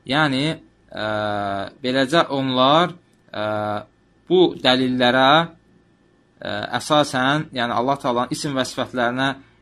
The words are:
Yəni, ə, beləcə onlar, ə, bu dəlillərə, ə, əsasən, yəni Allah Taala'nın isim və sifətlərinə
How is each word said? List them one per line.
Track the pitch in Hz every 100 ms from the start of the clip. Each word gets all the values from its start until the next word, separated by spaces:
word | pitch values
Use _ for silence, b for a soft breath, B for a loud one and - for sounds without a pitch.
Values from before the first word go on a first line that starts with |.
| -
Yəni, | 139 151 131 151 160 - _ -
ə, | - 107 107 107 104 101 98 98 -
beləcə | 127 131 131 170 147
onlar, | 139 135 127 131 156 175 175 _ _ _
ə, | 104 107 107 104 104 - _ _ _ -
bu | 180 175 -
dəlillərə, | 127 127 127 127 123 127 131 156 165 - _ _ _ _ _ _ _ -
ə, | 95 101 107 123
əsasən, | - 151 147 131 131 147 156
yəni | 127 120
Allah | 113 127 139
Taala'nın | 139 120 123
isim | 151 151 135
və |
sifətlərinə | 123 - 117 127 120 127 135 131 B B